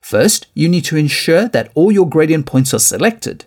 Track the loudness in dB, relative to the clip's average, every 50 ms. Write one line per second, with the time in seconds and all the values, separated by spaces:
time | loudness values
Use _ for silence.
0 | _ -2 0 2 2 2 0 -2 -6 _ _ -2 0 0 0 0 -2 -2 -2 -2
1 | -2 0 -2 -4 0 0 2 2 0 0 -2 -4 -4 -2 _ 0 2 2 4 2
2 | 2 2 2 0 2 2 0 -2 -2 -2 0 0 0 0 0 -2 -2 -2 -2 0
3 | -2 -2 -2 -4 -10 -12 -12 -12 -20